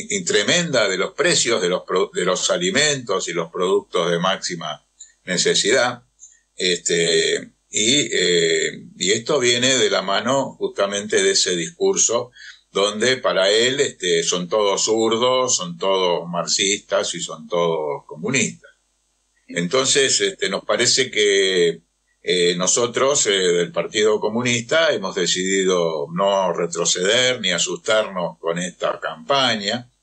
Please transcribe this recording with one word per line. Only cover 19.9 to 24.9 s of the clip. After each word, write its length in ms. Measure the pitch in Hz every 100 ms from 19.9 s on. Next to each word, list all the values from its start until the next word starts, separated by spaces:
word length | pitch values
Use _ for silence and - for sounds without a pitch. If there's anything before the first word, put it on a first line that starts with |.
| 143 135 -
este, 280 | 98 - 95
nos 160 | 95 -
parece 440 | 104 - - 127
que, 720 | 107 104 98 95 92 85 82 _ _ _ _
eh, 340 | - 90 87 90
nosotros, 680 | 92 127 120 120 135 143 113
eh, 40 |
del 400 | 98 87 87 85
Partido 480 | 87 82 107 107 107
Comunista 720 | 107 110 123 120 120 160 160